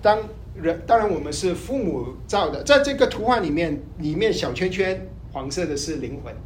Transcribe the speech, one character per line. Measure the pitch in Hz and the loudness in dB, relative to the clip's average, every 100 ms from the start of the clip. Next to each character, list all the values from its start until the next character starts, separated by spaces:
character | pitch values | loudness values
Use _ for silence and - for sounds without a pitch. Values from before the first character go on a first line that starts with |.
当 | 208 214 - - - | 6 4 2 -10 -14
人， | - 160 165 - | -4 -2 -2 4
当 | 233 | 4
然 | 208 | 4
我 | 160 | 0
们 | 147 | -2
是 | - 185 | -2 0
父 | 175 - 269 | -2 -2 -2
母 | 208 135 120 - - | 0 -2 -4 -10 -2
造 | 208 165 | 0 0
的， | 147 | -2
在 | 143 285 | 6 6
这 | 285 | 6
个 | 269 254 | 4 2
图 | - | 2
画 | 214 240 | 2 2
里 | 175 | 2
面， | 147 170 147 - - | 0 0 -2 -8 -6
里 | 151 | -4
面 | 156 220 | 0 2
小 | - 139 | 2 -2
圈 | 120 185 | -2 -2
圈 | 185 190 185 185 - - | 0 0 0 -6 -14 -10
黄 | 139 135 | -8 -6
色 | 135 165 | -4 -2
的 | 143 | -2
是 | - 151 | -4 -6
灵 | 123 131 | -6 -8
魂。 | 117 107 | -10 -14